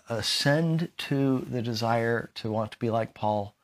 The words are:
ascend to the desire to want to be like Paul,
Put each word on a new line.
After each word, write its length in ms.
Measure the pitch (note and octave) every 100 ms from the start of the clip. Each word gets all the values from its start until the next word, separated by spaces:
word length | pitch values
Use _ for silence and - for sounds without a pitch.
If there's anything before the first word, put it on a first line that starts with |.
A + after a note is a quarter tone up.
| -
ascend 800 | A#2 - - C#3+ D3 E3 D#3+ E3+ -
to 420 | - C#3 C3+ C3 -
the 120 | B2
desire 680 | A#2 A2+ A#2 A#2 A#2 A#2 - -
to 160 | A2
want 200 | G#2+ G#2+
to 80 | -
be 120 | A#2+
like 220 | A2+ A2+ -
Paul, 400 | G#2+ G#2+ G2+ -